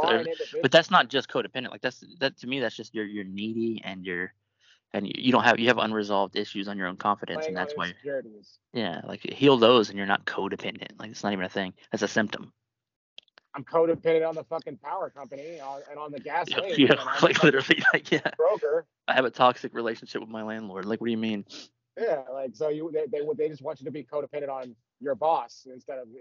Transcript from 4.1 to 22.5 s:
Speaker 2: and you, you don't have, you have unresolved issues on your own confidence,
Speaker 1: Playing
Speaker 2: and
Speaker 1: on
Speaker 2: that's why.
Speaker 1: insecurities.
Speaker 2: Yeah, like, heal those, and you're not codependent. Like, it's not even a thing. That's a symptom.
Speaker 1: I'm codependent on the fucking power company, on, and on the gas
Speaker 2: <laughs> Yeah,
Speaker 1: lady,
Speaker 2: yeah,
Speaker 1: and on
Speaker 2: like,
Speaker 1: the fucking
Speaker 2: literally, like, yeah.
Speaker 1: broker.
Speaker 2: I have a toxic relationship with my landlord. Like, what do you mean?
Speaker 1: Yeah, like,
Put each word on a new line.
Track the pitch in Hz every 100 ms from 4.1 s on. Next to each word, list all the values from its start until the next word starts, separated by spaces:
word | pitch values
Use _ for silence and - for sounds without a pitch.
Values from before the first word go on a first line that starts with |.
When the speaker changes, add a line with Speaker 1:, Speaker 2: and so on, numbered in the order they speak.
| 87 92 _ _ _ _ _ _
Speaker 2:
and | 104 98
you, | -
you | 127
don't | 120
have, | 117 107
you | 117
have | 110
unresolved | 107 110 104 98 92 -
issues | 104 104 101
on | 101
your | 92
own | 95
confidence, | 107 101 - 87 156
Speaker 1:
Playing |
Speaker 2:
and | 92
Speaker 1:
on | 92
Speaker 2:
that's | 147
why. | 87
Speaker 1:
insecurities. | - 139 135 117 104 - _ _
Speaker 2:
Yeah, | 123 98 - -
like, | 95
heal | - - 139 127
those, | 113 123 104
and | 101
you're | 98
not | 101 -
codependent. | - 98 - 98 - - -
Like, | 110
it's | 113
not | 104
even | 95 92
a |
thing. | 101 92 - -
That's | 110
a | 104
symptom. | 117 104 - - _ _ _ _ _ _ _ - _ _
Speaker 1:
I'm | 143
codependent | 120 165 165 156 165 160 160
on | 160
the |
fucking | - 165 160 123
power | 143 185 147
company, | 139 131 139 156 165
on, | 135 139 143
and | 147
on | 151
the | 143
gas | 143 165 170
Speaker 2:
<laughs> |
Yeah, | -
Speaker 1:
lady, | 190 151
Speaker 2:
yeah, | 127
Speaker 1:
and | 143
on | -
Speaker 2:
like, | -
Speaker 1:
the | 170
fucking | 135 151
Speaker 2:
literally, | 135 - - -
like, | 156 -
yeah. | 156 - -
Speaker 1:
broker. | 170 - 151 165 - _ -
Speaker 2:
I |
have | 127 120
a |
toxic | - 127 123 127
relationship | 120 117 113 120 -
with | 110
my | 113
landlord. | 107 110 104 95 101
Like, | 110
what | 117
do |
you | 113
mean? | 113 104 - - - _ _ -
Speaker 1:
Yeah, | 226 147 127
like, | 135 131